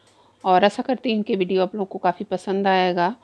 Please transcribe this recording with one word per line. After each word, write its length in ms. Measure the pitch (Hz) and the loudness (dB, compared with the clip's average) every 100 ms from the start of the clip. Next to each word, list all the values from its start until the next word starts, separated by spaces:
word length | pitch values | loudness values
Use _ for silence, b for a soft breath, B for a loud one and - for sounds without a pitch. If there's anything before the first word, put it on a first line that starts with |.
| b b b b 190 | b b b b 2
और 180 | 185 | 4
आशा 200 | 202 - | 4 2
करती 300 | 247 247 254 | -4 -4 -2
हूँ 100 | 220 | -2
कि 120 | 208 208 | -2 -2
video 260 | 180 185 | 0 0
आप 140 | 185 214 | 0 -2
लोग 120 | 190 | -6
को 120 | 185 | -2
काफ़ी 260 | 185 180 202 | -2 -2 -4
पसंद 420 | 185 - 196 196 | -6 -4 0 2
आएगा। 480 | 190 180 180 175 247 | 2 2 0 -2 -4